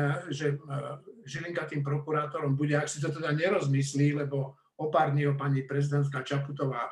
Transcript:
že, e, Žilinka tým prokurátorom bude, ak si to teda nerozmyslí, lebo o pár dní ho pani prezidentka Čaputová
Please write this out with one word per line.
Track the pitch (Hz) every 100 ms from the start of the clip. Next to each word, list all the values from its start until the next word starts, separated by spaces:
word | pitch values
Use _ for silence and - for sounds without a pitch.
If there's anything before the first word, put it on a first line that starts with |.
| 143 147 175
že, | 139 151 143
e, | 147 139 131 147 - - -
Žilinka | 156 175 165 151
tým | 151
prokurátorom | 139 147 156 151 147 160 143 135
bude, | 147
ak | 147 147
si | 147
to | 147
teda | 143 160 151
nerozmyslí, | 180 196 143 139 139 139 147 147
lebo | 139 139 135 - _ -
o | 156
pár | 160 143
dní | 143 143
ho | 139
pani | 139 135 -
prezidentka | 143 143 143 139 131
Čaputová | 131 143 139 139 131 120 117